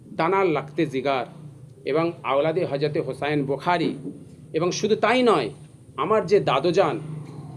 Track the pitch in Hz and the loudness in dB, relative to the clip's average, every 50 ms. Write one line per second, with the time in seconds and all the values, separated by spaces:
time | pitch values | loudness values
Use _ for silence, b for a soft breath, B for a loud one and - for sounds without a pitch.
0 | - - - - 160 170 190 196 196 180 156 139 - - - - 165 135 127 135 | -20 -10 -4 -2 0 2 2 2 2 2 2 0 -2 -4 -2 -2 -2 0 0 0
1 | 120 139 139 127 117 - - - - - - - - - - - - - 135 156 | 2 2 2 0 -2 -4 -10 -16 -18 -18 -18 -18 -20 -20 -20 -10 -4 -2 0 0
2 | 165 170 170 - - 117 131 139 147 160 160 180 170 139 139 143 151 147 147 170 | 0 0 -2 -4 -2 0 2 2 4 2 2 0 0 -2 0 0 0 0 0 -2
3 | 135 131 127 - 143 143 151 147 139 - 143 - - - 175 170 156 143 - - | -2 -4 -4 -4 -2 0 0 0 0 0 -2 -2 0 0 0 2 2 0 -2 -4
4 | - - - - - - - - - - - 160 170 180 160 - - 214 214 208 | -8 -12 -12 -12 -16 -20 -20 -20 -12 -6 -2 0 0 0 0 0 0 2 2 4
5 | - 208 240 254 247 233 196 156 123 101 - - - - - - - - - - | 4 4 4 4 4 4 4 4 2 -2 -6 -10 -16 -20 -20 -20 -20 -12 -6 -4
6 | 139 175 220 220 190 165 202 190 160 147 - - - 180 170 196 180 156 131 104 | 0 2 2 2 2 4 4 4 4 4 2 2 2 2 4 4 4 4 2 -2
7 | - - - - - - - - - - - | -6 -8 -10 -12 -12 -12 -14 -14 -14 -14 -14